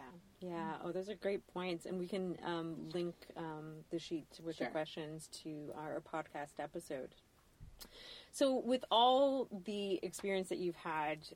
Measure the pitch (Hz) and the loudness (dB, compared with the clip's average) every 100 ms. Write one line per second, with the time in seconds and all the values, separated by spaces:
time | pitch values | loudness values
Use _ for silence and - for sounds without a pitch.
0 | 131 175 - - 180 170 160 156 175 175 | -12 -16 -20 -10 -4 -2 -2 -2 -2 -2
1 | 190 196 196 202 - 180 185 170 - 185 | -2 0 0 0 -2 -2 0 -2 -2 -2
2 | 175 196 185 160 170 170 165 160 160 175 | 0 0 0 -2 0 0 0 -4 -2 0
3 | 175 - - 165 165 151 156 156 156 170 | 0 -2 -12 -6 -4 -4 -8 -10 -4 -4
4 | - 165 143 - 165 160 - 156 156 - | 0 -4 -4 -8 -6 -2 0 0 -2 -4
5 | 151 160 - - 156 151 147 147 156 147 | -6 -8 -10 -10 -8 -6 -6 -6 -4 -4
6 | - 160 156 151 147 - 156 170 - 139 | -2 -4 -2 -6 -6 -4 -4 -6 -4 -6
7 | 127 - _ - - - - - - - | -6 -12 _ -20 -20 -18 -18 -14 -16 -14
8 | - - - - 277 262 233 254 - 214 | -16 -16 -14 2 4 4 4 2 6 8
9 | 247 262 277 269 233 202 180 208 202 190 | 10 10 8 6 0 -4 -4 -2 0 0
10 | 180 - 202 196 185 - 180 165 170 156 | 0 -2 0 0 0 0 0 0 -2 0
11 | 151 156 - | 0 -2 -6